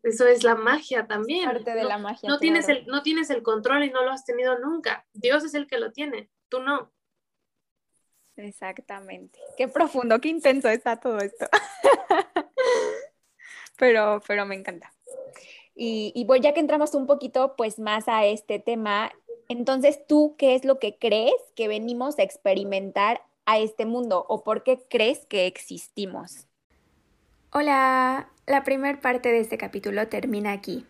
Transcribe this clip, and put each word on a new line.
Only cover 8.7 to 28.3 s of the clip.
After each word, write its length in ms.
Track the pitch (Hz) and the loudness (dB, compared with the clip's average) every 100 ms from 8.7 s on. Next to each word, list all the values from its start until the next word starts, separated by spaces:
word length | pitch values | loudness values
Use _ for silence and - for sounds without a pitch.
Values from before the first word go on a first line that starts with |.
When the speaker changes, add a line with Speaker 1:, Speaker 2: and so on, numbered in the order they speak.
| 190 - 202 190 185 190 _ - - | -12 -16 -16 -16 -20 -20 _ -20 -4
Speaker 2:
Qué 100 | 262 | -2
profundo, 520 | 262 311 269 240 220 | 0 0 0 2 2
qué 100 | 302 | 2
intenso 400 | 320 277 269 254 | 2 2 4 2
está 300 | 226 247 226 | 0 -2 -2
todo 200 | 254 220 | -4 -4
esto. 260 | 202 - - | -6 -6 0
<laughs> 1000 | 427 - - 539 494 - 359 - - - - 508 480 427 - 571 _ _ _ - - - - | 0 0 2 4 4 4 0 0 -6 -6 -2 2 2 0 -6 -12 _ _ _ -20 -20 -20 2
Pero, 440 | 254 220 208 208 - | 4 6 4 0 -2
pero 180 | 208 202 | -4 -2
me 80 | 190 | -8
encanta. 380 | 196 170 - _ - - - - - - _ | -10 -12 -18 _ -18 -16 -16 -20 -20 -20 _
Y, 380 | - 233 220 214 247 | -8 -6 -4 -6 -6
y 100 | 233 | 2
bueno, 180 | 262 | 4
ya 100 | 294 | 4
que 60 | 302 | 2
entramos 340 | 302 302 302 | 2 2 2
un 140 | 285 262 | 0 2
poquito, 480 | 285 254 254 269 269 | 0 2 0 0 0
pues, 240 | 220 208 | -4 -4
más 280 | 214 214 214 | -4 -2 0
a 180 | 220 208 | 2 2
este 340 | 220 - 208 | 0 -6 -6
tema, 520 | - 233 214 202 226 - - - _ | -4 -4 -2 -2 -4 -10 -18 -18 _
entonces, 560 | 240 240 262 285 294 - | -4 -2 4 4 2 2
¿tú 280 | 302 302 302 | 4 4 4
qué 160 | 269 | 4
es 120 | 254 269 | 4 2
lo 120 | 269 | 0
que 200 | 214 - | -2 -2
crees 340 | 233 208 240 494 - - | 0 2 4 0 -4 -6
que 120 | 220 | -4
venimos 520 | 214 226 240 262 294 | -2 -4 -4 -4 0
a 40 | |
experimentar 960 | 196 - 196 190 196 196 196 196 202 233 _ _ - | -2 0 0 0 0 -4 -4 0 0 0 _ _ 0
a 120 | 220 | 2
este 280 | 220 - 220 | 0 -4 -4
mundo? 360 | 240 240 185 - | -4 0 -2 -2
¿O 140 | - | -4
por 180 | - 220 | -2 -2
qué 220 | - 254 _ | 0 -2 _
crees 380 | 233 220 294 - | 0 2 0 -4
que 220 | 202 180 | -2 -2
existimos? 1000 | 180 - 170 - - 190 - - - _ _ _ _ _ _ _ _ _ _ _ | -4 -16 -16 -14 -10 -10 -10 -16 -20 _ _ _ _ _ _ _ _ _ _ _
Hola, 800 | 285 294 269 262 262 254 262 - | -2 2 4 4 2 2 -2 -8